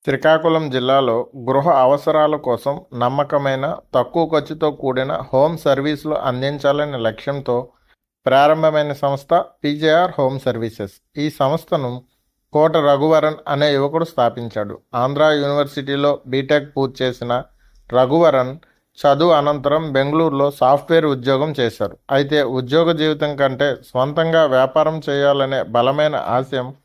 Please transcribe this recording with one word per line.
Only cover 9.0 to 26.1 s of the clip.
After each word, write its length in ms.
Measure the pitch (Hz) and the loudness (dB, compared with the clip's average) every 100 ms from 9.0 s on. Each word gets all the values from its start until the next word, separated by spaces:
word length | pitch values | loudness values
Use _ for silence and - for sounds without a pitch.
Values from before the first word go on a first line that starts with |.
| 139 139 - 170 170 _ | -4 -4 0 0 0 _
పీజేఆర్ 480 | 147 147 156 160 180 160 | -6 -2 2 2 2 0
హోమ్ 220 | 135 135 | -2 -2
సర్వీసెస్. 520 | 131 117 113 - 101 _ _ - | -4 -4 -6 -8 -12 _ _ -6
ఈ 140 | 147 | -6
సంస్థను 720 | - 135 160 - 165 127 123 _ _ _ _ _ | -2 -2 -2 -2 -4 -4 -10 _ _ _ _ _
కోట 240 | 151 160 160 | 2 2 2
రఘువరన్ 580 | 143 143 151 156 151 156 - | 2 2 2 2 2 -4 -6
అనే 240 | 143 147 | -2 0
యువకుడు 320 | 139 143 160 | 0 -2 -2
స్థాపించాడు. 760 | 165 - 117 120 117 107 101 - _ | -4 0 0 0 -10 -8 -8 -10 _
ఆంధ్ర 280 | 123 127 143 | -4 -2 2
యూనివర్సిటీలో 960 | 156 151 143 143 143 147 139 139 143 143 127 | 2 2 0 -2 -2 -6 -6 0 0 -2 -4
బీటెక్ 500 | 131 139 147 139 - | -6 0 0 0 -4
పూర్తి 280 | 135 135 | -4 -2
చేసిన 380 | 127 123 120 123 143 _ _ _ _ | -4 -4 -4 -4 -4 _ _ _ _
రఘువరన్ 680 | 123 127 160 165 135 127 147 _ _ _ - | 2 2 4 4 2 -2 -8 _ _ _ -2
చదువు 320 | 147 139 170 | 2 4 4
అనంతరం 640 | 156 143 147 139 151 160 | 4 2 -2 0 -2 0
బెంగళూరులో 580 | 135 139 156 165 139 143 | -2 0 0 0 0 -2
సాఫ్ట్‌వేర్ 560 | 139 127 143 143 165 156 | 2 2 2 2 2 2
ఉద్యోగం 480 | 135 123 131 156 143 | -2 0 0 0 -2
చేశారు. 380 | 120 - 101 - - | -4 -2 -8 -8 -2
అయితే 320 | 139 147 151 | -2 0 0
ఉద్యోగ 500 | 131 131 123 151 165 | 0 -4 0 0 2
జీవితం 440 | 165 156 151 151 143 | 0 -2 -2 -4 0
కంటే 400 | 139 131 143 123 | -2 0 -2 -2
స్వంతంగా 640 | - 127 139 147 165 160 156 | -6 -2 -2 0 2 2 4
వ్యాపారం 540 | 131 135 160 156 160 - | 4 2 2 0 -2 -4
చేయాలనే 520 | 139 143 139 135 135 | 0 2 2 0 -2
బలమైన 520 | 87 120 123 143 151 | -2 0 2 2 0